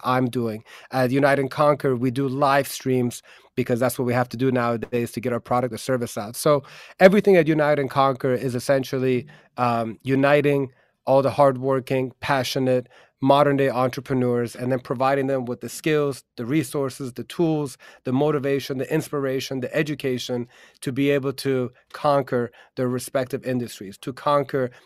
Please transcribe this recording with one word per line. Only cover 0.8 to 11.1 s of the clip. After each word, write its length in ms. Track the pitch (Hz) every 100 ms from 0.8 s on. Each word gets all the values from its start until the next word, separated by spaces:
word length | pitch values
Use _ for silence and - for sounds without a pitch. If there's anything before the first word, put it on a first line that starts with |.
| -
At 200 | 131 127
Unite 280 | 139 139 139
and 120 | 135
Conquer, 460 | - 147 147 143 123
we 140 | 131
do 180 | 123 139
live 400 | 135 143 143 135
streams 540 | - 135 127 123 - - - _
because 260 | - 120 120
that's 180 | 123 -
what 60 |
we 80 | 123
have 160 | 120 127
to 80 | 117
do 160 | 131
nowadays 580 | 123 120 117 113 120 120
to 80 | -
get 120 | 120
our 80 | 117
product 320 | - 123 123
or 60 | 110
service 400 | - 127 117 -
out. 180 | 104 123
So 280 | 156 147 - - - -
everything 360 | 185 208 202 185
at 120 | 156
Unite 300 | 156 147 147
and 120 | 131
Conquer 440 | 139 135 127 135
is 200 | 123 131
essentially, 720 | 123 - 139 123 135 131 123 - - _ -
um, 420 | 123 117 113 101
uniting 680 | 127 135 139 147 143 143 131 _ _ _
all 160 | -